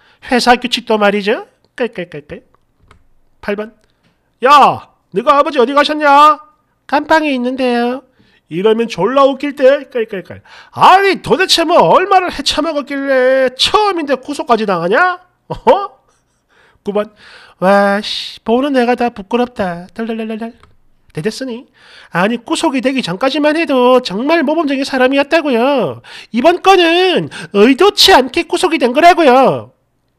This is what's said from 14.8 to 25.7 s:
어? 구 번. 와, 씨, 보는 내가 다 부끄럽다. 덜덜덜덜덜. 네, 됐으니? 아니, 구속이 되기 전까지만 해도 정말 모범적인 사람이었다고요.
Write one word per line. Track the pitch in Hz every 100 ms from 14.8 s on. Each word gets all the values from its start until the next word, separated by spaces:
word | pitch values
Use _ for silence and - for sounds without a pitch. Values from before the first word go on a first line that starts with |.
| 175 262 359 349 _ _ -
어? | 160 220 370 - _ _ _ _ _ _ _ _ _
구 | 202
번. | 208 214 _ - - - -
와, | 185 202 202 202
씨, | - - - -
보는 | - 247 294
내가 | 262 240
다 | 247 240
부끄럽다. | 240 190 240 247 - 180 170 185
덜덜덜덜덜. | - 226 220 220 220 233 - _ _ _ _ _
네, | 160
됐으니? | 202 - 262 233 311 _ _ - -
아니, | 170 208 233
구속이 | 262 330 330 262
되기 | 262 269
전까지만 | 165 185 269 302 294 311
해도 | 320 262 247 254
정말 | 247 196 285 339
모범적인 | 277 311 285 269
사람이었다고요. | 269 269 254 277 285 330 285 226 262